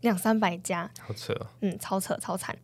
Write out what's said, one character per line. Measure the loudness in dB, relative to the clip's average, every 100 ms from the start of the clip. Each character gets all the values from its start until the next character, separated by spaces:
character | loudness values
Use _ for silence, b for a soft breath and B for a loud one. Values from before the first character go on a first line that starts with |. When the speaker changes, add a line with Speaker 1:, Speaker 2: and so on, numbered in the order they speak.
Speaker 1:
两 | 2 4
三 | 4 4
百 | 4 2
家。 | -2 -2 -4 -8
Speaker 2:
好 | -8
扯 | -6 -2
哦。 | -2 -4 -2
Speaker 1:
嗯， | -2 0
超 | -2 -2
扯， | 0 -4
超 | -2 -4
惨。 | -4 -4